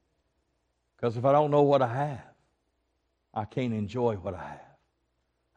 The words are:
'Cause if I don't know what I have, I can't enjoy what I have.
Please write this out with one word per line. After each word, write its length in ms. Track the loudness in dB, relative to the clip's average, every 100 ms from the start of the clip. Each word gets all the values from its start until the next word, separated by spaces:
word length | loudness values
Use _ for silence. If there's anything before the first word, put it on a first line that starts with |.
| _ _ _ _ _ _ _ _ _ -6
'Cause 200 | -4 0
if 80 | 2
I 60 |
don't 180 | 4 4
know 120 | 4
what 180 | 4 4
I 60 | 2
have, 480 | -2 -6 -6 -16 _ _ _ _ _ _ _ _ _ _
I 100 | -10 -6
can't 280 | -4 -4
enjoy 420 | -2 -4 -2 -2 -2
what 160 | -8
I 100 | -10
have. 340 | -12 -16 -20 _ _ _ _ _ _ _ _